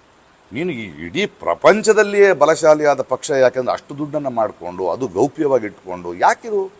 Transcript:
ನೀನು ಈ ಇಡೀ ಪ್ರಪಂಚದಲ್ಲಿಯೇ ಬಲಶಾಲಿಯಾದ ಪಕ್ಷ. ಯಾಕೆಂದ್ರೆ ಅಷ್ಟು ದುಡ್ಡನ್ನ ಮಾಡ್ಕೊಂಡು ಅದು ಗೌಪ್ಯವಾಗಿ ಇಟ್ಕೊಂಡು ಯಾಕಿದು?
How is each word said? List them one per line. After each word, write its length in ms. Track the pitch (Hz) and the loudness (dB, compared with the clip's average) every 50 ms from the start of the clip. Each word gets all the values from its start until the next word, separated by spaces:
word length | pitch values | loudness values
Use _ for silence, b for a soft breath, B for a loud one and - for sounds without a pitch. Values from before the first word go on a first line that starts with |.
| _ _ _ _ _ _ _ _ _ _ | _ _ _ _ _ _ _ _ _ _
ನೀನು 200 | 95 131 175 185 | -8 -6 -6 -6
ಈ 340 | 139 117 110 92 73 73 82 | -6 -8 -10 -12 -12 -12 -14
ಇಡೀ 200 | 82 90 170 208 | -8 -6 -4 -6
ಪ್ರಪಂಚದಲ್ಲಿಯೇ 1040 | - - _ 82 82 85 - - 160 196 220 - 220 208 214 214 202 202 202 202 196 | -6 -8 _ -4 -4 -4 2 4 4 4 4 2 2 2 4 2 2 4 4 4 4
ಬಲಶಾಲಿಯಾದ 680 | 180 131 143 156 160 151 165 156 151 151 151 147 139 131 | 6 4 4 4 4 4 4 4 4 6 4 0 0 0
ಪಕ್ಷ. 280 | 131 - 131 - - - | -2 -4 -6 -6 -4 -2
ಯಾಕೆಂದ್ರೆ 420 | 143 135 127 123 123 131 127 107 | 2 2 2 2 2 0 -4 -4
ಅಷ್ಟು 260 | 90 - - - 151 139 | -4 -6 -8 -14 -10 -10
ದುಡ್ಡನ್ನ 300 | 151 143 143 151 143 135 | -10 -8 -8 -8 -8 -6
ಮಾಡ್ಕೊಂಡು 640 | 120 113 110 98 - - 85 90 90 92 92 87 | -4 -4 -4 -4 -6 -10 -12 -12 -8 -4 -4 -4
ಅದು 180 | 85 117 131 104 | -4 -4 -6 -4
ಗೌಪ್ಯವಾಗಿ 580 | 85 95 135 143 - 156 151 139 135 120 107 | 0 0 -2 0 -2 -4 -2 0 0 0 -2
ಇಟ್ಕೊಂಡು 480 | 101 90 - _ 92 90 90 87 87 87 | -4 -10 -14 _ -12 -12 -12 -10 -12 -6
ಯಾಕಿದು? 560 | 92 139 - - - - 233 208 196 190 190 - | 0 0 0 0 -2 -6 -6 -4 -4 -4 -6 -12